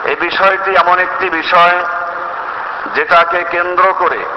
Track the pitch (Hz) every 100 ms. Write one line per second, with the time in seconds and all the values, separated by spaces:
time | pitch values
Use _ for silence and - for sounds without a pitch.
0 | 117 143 170 185 190 190 190 185 180 180
1 | 180 - 185 165 156 175 175 180 180 -
2 | - - - - - - - - - 135
3 | 156 170 170 185 175 175 175 180 190 185
4 | 175 120 78